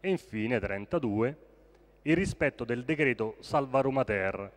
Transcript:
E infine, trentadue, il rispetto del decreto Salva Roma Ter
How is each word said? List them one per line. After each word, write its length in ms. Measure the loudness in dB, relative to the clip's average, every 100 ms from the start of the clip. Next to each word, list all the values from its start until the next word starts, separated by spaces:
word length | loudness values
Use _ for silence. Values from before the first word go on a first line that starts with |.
E 80 | 0
infine, 500 | -2 -4 -4 0 0
trentadue, 760 | 0 -6 -2 -2 0 0 0 -2 -18 -20 -20 -20 -20 _
il 140 | 0 2
rispetto 480 | 2 0 -2 -2
del 180 | -4 -4
decreto 520 | -2 2 2 2 -2 -6
Salva 420 | -2 -2 2 2
Roma 220 | 2 2
Ter 480 | 0 0 0 -4 -8